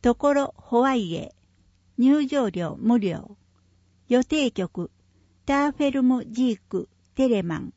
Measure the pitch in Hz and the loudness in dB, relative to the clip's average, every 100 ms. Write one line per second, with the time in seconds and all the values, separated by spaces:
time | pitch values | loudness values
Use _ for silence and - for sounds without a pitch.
0 | 240 233 285 277 277 - - 240 269 262 | 0 2 0 0 -2 -8 -2 0 2 0
1 | 185 170 165 _ _ _ _ _ _ - | -2 -8 -10 _ _ _ _ _ _ 2
2 | 254 294 269 285 226 175 165 139 214 240 | 4 4 2 0 -2 -2 -6 -4 0 2
3 | 196 165 - - _ _ _ _ _ _ | 0 -6 -12 -20 _ _ _ _ _ _
4 | _ 247 254 302 262 - 180 - 170 _ | _ 0 2 -2 -2 -2 -8 -8 -12 _
5 | _ _ _ _ - 277 294 285 285 269 | _ _ _ _ -4 0 0 0 -2 2
6 | 254 254 - 226 254 214 _ 190 - _ | 2 2 -2 -2 -2 -2 _ -8 -8 _
7 | _ - 262 214 170 156 127 | _ 0 2 2 -2 -6 -10